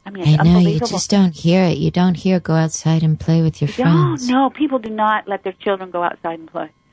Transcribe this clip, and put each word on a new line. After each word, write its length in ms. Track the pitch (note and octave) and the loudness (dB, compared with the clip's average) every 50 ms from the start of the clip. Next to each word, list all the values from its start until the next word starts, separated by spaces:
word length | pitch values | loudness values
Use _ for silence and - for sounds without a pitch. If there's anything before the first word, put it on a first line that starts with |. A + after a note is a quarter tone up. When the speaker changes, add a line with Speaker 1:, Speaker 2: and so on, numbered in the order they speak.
| - | -20
Speaker 1:
I 40 | G3 | -18
mean, 140 | G3+ G3 - D3 | -10 -2 2 2
it's 120 | D#3 D3+ | 4 4
Speaker 2:
I 40 | - | 6
know, 60 | E3 | 6
you 60 | F3 F3+ | 6 6
Speaker 1:
unbelievable. 300 | F3+ E3 D#3+ D#3 - - | 4 4 2 0 -2 -2
Speaker 2:
just 220 | - F3+ - - | -4 -4 -2 0
don't 260 | G#3 G3+ F#3+ F3+ D#3+ | 2 4 4 2 0
hear 280 | - - E3 E3+ F#3+ F#3 | 0 0 2 2 2 2
it. 120 | E3+ D3+ C#3 | 2 0 0
You 140 | D#3 D#3+ | -2 -2
don't 240 | D#3 F3+ F3+ F#3 F3 | 0 0 0 0 0
hear, 240 | D3+ - F#3+ F#3+ F3+ | 0 0 0 0 0
"Go 160 | - - D#3+ | 0 0 0
outside 480 | D#3+ D#3+ D#3+ - - - D#3 D#3+ E3 E3 | 0 0 -2 -4 -4 -2 0 0 2 2
and 160 | D#3+ D#3 D#3 | 0 0 -2
play 220 | - - E3 E3 | 0 0 2 2
with 200 | E3 D#3+ D#3 - | 2 0 -2 -2
your 60 | D3+ C#3+ | -4 -6
Speaker 1:
No, 40 | - | -4
Speaker 2:
friends." 540 | - B3 - E3 E4 - - E4 C#4+ B3+ B3 | 0 0 2 4 4 2 0 0 -2 -2 -2
Speaker 1:
no, 220 | B3 C4 C4+ B3+ | 0 2 2 0
people 300 | B3+ - D4 D4 C4+ C4 | 0 -2 -4 -2 -2 -4
do 100 | A3 A3 | -6 -6
not 380 | G#3+ G#3+ G#3+ G#3+ G#3+ G#3+ - - | -4 -2 0 0 0 -2 -4 -6
let 160 | G3+ F#3+ - | -8 -6 -6
their 100 | G3 F#3 | -8 -10
children 380 | - - G#3+ G3 F#3+ F#3+ F#3 | -6 -4 -4 -4 -4 -6 -8
go 100 | F3 F3 F3 | -6 -4 -4
outside 360 | E3+ - - - E3+ E3 E3 | -4 -6 -6 -8 -8 -8 -10
and 100 | D#3+ D#3+ | -12 -12
play. 200 | - E3+ D#3 D#3 _ _ _ _ | -10 -10 -10 -12 _ _ _ _